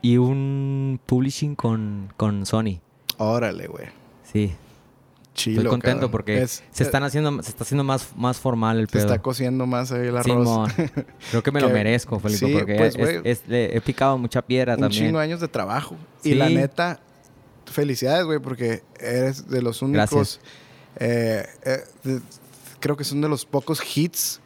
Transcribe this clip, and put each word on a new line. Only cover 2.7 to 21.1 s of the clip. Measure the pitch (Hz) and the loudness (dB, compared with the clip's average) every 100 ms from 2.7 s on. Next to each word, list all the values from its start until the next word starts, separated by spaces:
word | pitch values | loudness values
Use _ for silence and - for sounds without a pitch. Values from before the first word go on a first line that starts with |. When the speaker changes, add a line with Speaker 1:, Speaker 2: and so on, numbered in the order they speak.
| 90 _ _ - - | -4 _ _ -10 -4
Speaker 2:
Órale, | 107 120 113 87 87 | 0 0 -2 -4 -10
güey. | - - - - - - | -12 -16 -18 -20 -20 -4
Speaker 1:
Sí. | 107 104 82 - - _ _ _ _ - | -2 -2 -4 -14 -20 _ _ _ _ -14
Speaker 2:
Chilo, | - - 110 | -6 -2 2
Speaker 1:
Estoy | 120 | 2
contento | 120 123 123 | 2 2 0
Speaker 2:
cabrón. | 127 | 0
Speaker 1:
porque | 113 107 117 | -2 0 0
Speaker 2:
Es, | 123 - - | 0 -4 -12
Speaker 1:
se | - | -2
Speaker 2:
eh, | 139 | 0
Speaker 1:
están | 135 | 2
haciendo, | 139 135 151 143 | 0 0 0 -2
se | - | -6
está | - | -10
haciendo | 117 143 | -2 0
más, | 139 135 - - | 0 0 -4 -2
más | 123 127 | -2 0
formal | 135 117 110 113 | 0 2 2 2
el | 110 | 2
Speaker 2:
se | |
Speaker 1:
pedo. | 110 104 | 2 2
Speaker 2:
está | 101 | 2
cociendo | 131 120 127 131 127 | 0 -2 -2 0 0
más | 123 127 | -2 -2
ahí | 123 123 | -2 0
el | 123 | 0
arroz. | |
Speaker 1:
Simón. | 123 123 120 113 107 | 2 4 4 4 2
Speaker 2:
<laughs> | 107 156 - 143 - - | 0 -2 -4 -8 -14 -2
Speaker 1:
Creo | 117 | 0
que | 127 | 0
me | 143 | 2
lo | 131 | 4
Speaker 2:
Que, | |
Speaker 1:
merezco, | 123 104 117 - 110 | 4 2 0 0 -4
Felipe, | 107 104 131 | -2 0 2
Speaker 2:
sí, | |
Speaker 1:
porque | 147 98 | 2 2
Speaker 2:
pues, | 104 113 123 | 2 2 4
Speaker 1:
es, | |
Speaker 2:
güey, | 147 170 | 0 0
Speaker 1:
es, | 120 120 - | -2 -2 0
le | 120 113 113 | 0 2 0
he | |
picado | 123 135 135 135 | -2 0 2 2
mucha | 120 127 | 0 -2
piedra | - 127 123 | 0 0 2
Speaker 2:
un | 113 | 2
Speaker 1:
también. | - 104 | 0 2
Speaker 2:
chingo | 151 160 | 2 2
de | |
años | 156 170 | -2 -4
de | 170 | -4
trabajo. | - 95 120 147 165 160 - | -4 -4 -4 -6 -14 -20 -6
Y | 151 | 2
la | 135 - | 4 4
Speaker 1:
Sí. | 131 | 4
Speaker 2:
neta, | 139 - 175 170 _ _ - - - - - | 2 0 -2 -4 _ _ -20 -20 -20 -20 -8
felicidades, | - 147 123 127 160 | -2 -2 0 0 0
güey, | 170 151 | 2 -2
porque | 131 123 120 107 - - | -4 -4 -2 -2 -6 -12
eres | - 123 131 135 - | -4 0 0 -2 -4
de | 131 | -2
los | 120 113 | -2 -2
únicos, | 135 139 107 | 0 2 2
Speaker 1:
Gracias. | 147 - - - - - - - - | 2 0 -4 -16 -20 -20 -20 -20 -4
Speaker 2:
eh, | 120 | -2